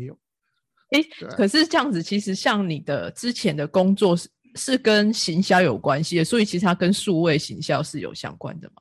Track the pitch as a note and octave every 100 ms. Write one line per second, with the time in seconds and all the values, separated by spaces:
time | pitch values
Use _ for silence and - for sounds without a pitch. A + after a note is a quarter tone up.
0 | B2+ - _ _ _ _ _ _ - C#4+
1 | D#4 - A#2+ - G3+ D4+ D#4+ E4 C#4 F3
2 | E3 G3+ G3+ F#3+ C4+ G#3+ F#3 D3+ - C3+
3 | E2+ - A#3+ A#3 G3 D3 D3 F#3+ F#3 G3
4 | G3 F3 - _ _ - - B3+ A3+ G#3+
5 | G#3 A3+ - E3 G3 F#3 E3+ G#2+ C#3 C#3
6 | D#3+ E3+ D#3+ A#3+ G#3+ F3 F#3+ F3+ F3+ G3+
7 | - D#3+ E3+ D3+ - G#2+ D#3+ C#3 D#3+ D3
8 | F2 - F#2+ - C3 - - _